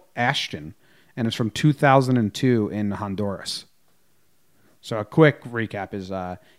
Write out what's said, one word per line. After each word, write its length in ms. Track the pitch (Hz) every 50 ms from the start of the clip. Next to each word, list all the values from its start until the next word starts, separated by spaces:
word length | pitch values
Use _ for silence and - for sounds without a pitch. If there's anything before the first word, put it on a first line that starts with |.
| - _ _
Ashton, 600 | - 120 123 143 - - - - 82 76 80 - - _ _ _ _ _ _ _
and 120 | - 120
it's 80 | 113 -
from 140 | - 123 107
two 220 | - - - 151 143
thousand 440 | - 151 143 135 139 135 127 127
and 160 | 123 113 101 -
two 360 | - - 127 123 113 104 -
in 220 | 87 104 104 101
Honduras. 720 | 98 90 107 101 98 92 104 101 95 85 - - - - - - _ _ _ _ _ _ _ _ _ _ _ _ _ _ _ _ _ _ _ _ _ _
So 160 | - - 117 110
a 60 | 104
quick 380 | - - 160 160 147 123 - -
recap 500 | 120 120 117 110 98 - 101 95 - -
is, 180 | 101 92 92
uh, 260 | 95 95 92 90 90 - - _ _